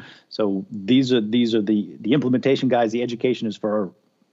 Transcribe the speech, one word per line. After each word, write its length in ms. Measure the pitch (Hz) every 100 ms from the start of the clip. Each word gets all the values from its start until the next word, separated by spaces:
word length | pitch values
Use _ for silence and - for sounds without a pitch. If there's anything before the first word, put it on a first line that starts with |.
| - - _
so 380 | - 107 95 95
these 440 | 104 95 127 127
are, 80 | 123
these 340 | 107 120 117 113
are 60 |
the, 340 | 104 104 90 -
the 100 | 101
implementation 560 | 143 127 127 135 135 131
guides. 240 | 120 113
The 100 | 117
education 460 | 120 117 127 117 113
is 80 | 98
for 380 | 107 107 92 - _ _ _